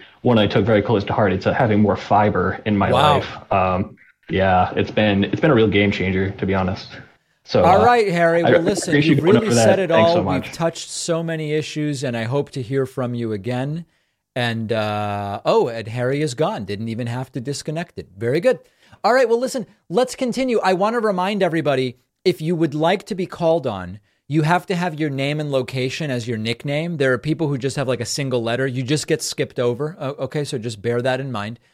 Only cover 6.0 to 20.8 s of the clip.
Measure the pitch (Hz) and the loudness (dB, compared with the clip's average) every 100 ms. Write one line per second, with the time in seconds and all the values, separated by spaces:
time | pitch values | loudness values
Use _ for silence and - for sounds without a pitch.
6 | 92 95 98 - 98 95 92 110 - - | 0 0 -2 -2 -2 0 -2 -4 -10 -18
7 | - _ _ _ - - 170 196 226 240 | -20 _ _ _ -2 2 6 6 6 4
8 | 202 170 165 170 170 175 165 196 - 147 | 2 2 4 4 4 4 2 -2 0 2
9 | 156 143 165 233 220 117 113 190 175 160 | 4 4 4 4 4 4 4 4 2 4
10 | 170 175 185 185 - - 165 - - - | 4 2 0 -2 -4 -4 -4 -4 -12 -8
11 | - 165 165 160 151 151 143 156 151 135 | -4 -4 -2 -4 -2 -2 -4 -4 -4 -4
12 | 135 117 113 143 143 139 110 135 131 - | -4 -4 -2 -2 -4 -6 -4 -2 -2 -4
13 | 123 120 113 107 107 123 139 165 165 _ | -6 -4 -4 -6 -4 -4 -4 -6 -12 _
14 | _ _ _ 127 120 113 107 110 107 107 | _ _ _ -4 -2 -2 -2 -2 -2 -2
15 | 104 101 101 104 - 165 143 113 110 123 | -2 -4 -4 -4 0 2 2 -4 -8 -4
16 | 123 143 151 120 165 214 98 101 113 110 | -2 -2 -2 -2 -4 -4 -8 -6 -6 -6
17 | 117 123 135 135 123 139 - 156 175 - | -6 -8 -8 -10 -8 -8 -8 -8 -8 -12
18 | - 98 117 160 247 247 _ _ _ _ | -16 -6 -2 0 2 0 _ _ _ _
19 | 202 254 233 233 254 262 175 _ - 190 | 2 4 4 2 0 -4 -8 _ -4 0
20 | 254 - 247 226 262 220 185 185 | 0 -2 -4 -2 0 2 2 2